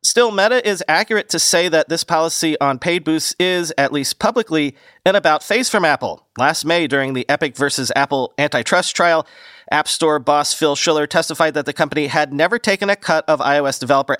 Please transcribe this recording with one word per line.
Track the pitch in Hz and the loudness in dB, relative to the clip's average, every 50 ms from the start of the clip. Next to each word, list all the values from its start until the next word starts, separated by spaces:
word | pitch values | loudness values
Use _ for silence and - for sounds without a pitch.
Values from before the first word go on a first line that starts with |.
| - | -2
Still, | - - 240 240 226 | 0 2 2 2 2
Meta | 208 196 196 226 254 247 240 | 2 2 2 2 2 2 0
is | 214 196 165 - | 0 -2 -2 0
accurate | - 156 175 220 - 220 202 - - | 0 2 2 2 0 -2 -2 -2 -2
to | - 160 | -2 0
say | - - 196 170 175 180 | 0 2 2 2 2 2
that | 160 156 - - | 2 0 0 0
this | 165 165 - | -2 -6 -2
policy | - 165 160 160 165 - - 170 160 151 - | -2 0 0 0 0 -2 -2 -2 -2 0 0
on | 143 139 131 123 | 0 -2 -2 -2
paid | - 175 170 180 | -2 -2 -2 -2
boosts | 151 160 160 156 - - - - | -2 -2 -2 -2 -2 -6 -4 -2
is, | 180 185 180 180 170 156 - | -2 0 0 -2 -4 -4 -2
at | 139 139 127 | 0 0 0
least | 139 143 135 - - - | 0 -2 -4 -4 -4 0
publicly, | - 214 240 247 220 - 160 156 147 135 - _ _ - _ _ - | 0 0 0 0 -2 0 -2 -2 -2 -2 -6 _ _ -20 _ _ 0
an | 190 190 | 2 2
about | 202 - 160 151 147 | 4 4 2 2 2
face | - - 202 247 247 - | 0 -2 -2 0 0 0
from | - 202 170 | 0 2 2
Apple. | 151 139 - 127 95 78 - _ _ - 113 | 2 2 2 -2 -6 -6 -8 _ _ -4 0
Last | 127 143 139 - 147 | 0 0 0 0 0
May, | 156 170 175 165 | 0 0 0 2
during | 127 139 139 135 135 131 | 0 0 0 0 -2 -4
the | 127 - - | -4 -2 -2
Epic | 147 - 165 139 120 | 0 0 0 -4 -2
versus | - 143 139 - - 127 110 - | -2 -2 -2 -2 -4 -4 -2 0
Apple | 139 139 - 143 135 123 - - - | 0 0 0 0 -2 -2 -4 -2 -2
antitrust | 147 147 - 123 113 - 190 180 180 - - | -2 0 0 -2 0 2 0 0 0 -2 -2
trial, | - 175 170 165 160 - _ - - - - - - - - | 2 2 2 2 2 0 _ -14 -20 -20 -20 -20 -20 -8 -2
App | - 151 - - | -2 -2 0 -2
Store | - - 170 156 151 143 | -2 0 2 2 2 2
boss | 117 143 147 147 143 - - | 2 2 2 2 2 -2 -2
Phil | - 160 147 143 | 0 0 0 0
Schiller | - - 170 156 151 147 147 | 0 0 0 2 0 0 0
testified | - 165 160 - 151 - 165 156 139 | 0 0 0 0 -4 -2 -2 -2 -2
that | 151 135 | -2 -4
the | 147 | -4
company | 139 - 160 143 - 151 147 | -2 -2 -2 -2 -2 -4 -4
had | 135 123 156 151 135 | -2 0 -2 -2 -2
never | 143 139 160 180 233 233 | 0 0 0 0 0 -2
taken | - 214 196 - 202 202 | -2 -2 -2 0 0 -2
a | 202 | -2
cut | - - - 160 156 - - | -2 0 0 0 0 2 0
of | 156 131 | 0 0
I | - 139 143 147 | 2 0 0 2
O | 143 | 0
S | 135 131 - | -2 -4 -4
developer | 135 120 139 135 135 - 131 | 0 2 2 2 2 0 -2